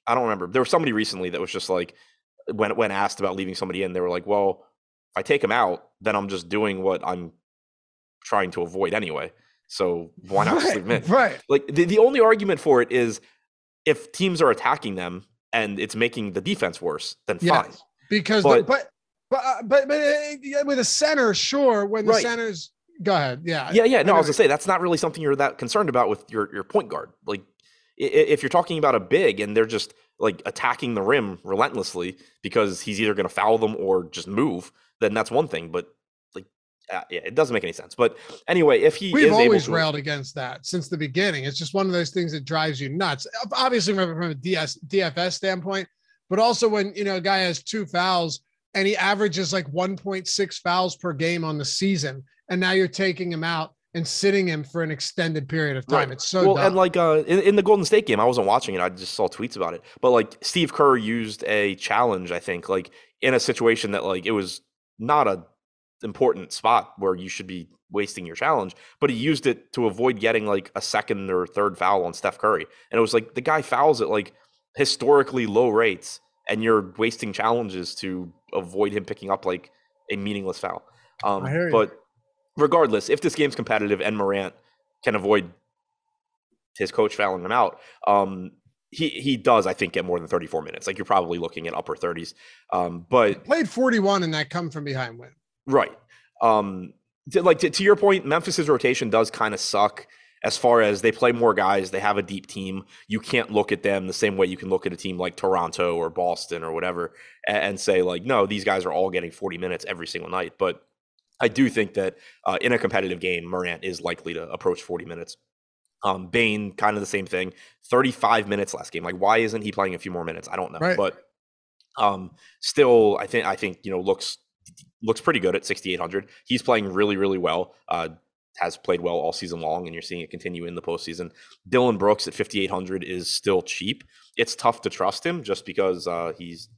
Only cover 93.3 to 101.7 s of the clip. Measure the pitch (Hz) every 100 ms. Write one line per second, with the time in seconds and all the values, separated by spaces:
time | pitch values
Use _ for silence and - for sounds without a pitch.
93.3 | 98 - 320 226 233 262 233 196 196 165
94.3 | 156 143 175 165 156 143 131 123 117 131
95.3 | _ _ _ - 135 - - _ _ _
96.3 | _ 113 107 101 92 90 - _ _ -
97.3 | 190 175 156 170 - 196 208 202 190 135
98.3 | 165 170 180 151 127 127 131 113 110 110
99.3 | - 107 101 - 101 104 - - _ _
100.3 | _ 101 - 123 120 104 101 113 107 123
101.3 | 117 117 101 95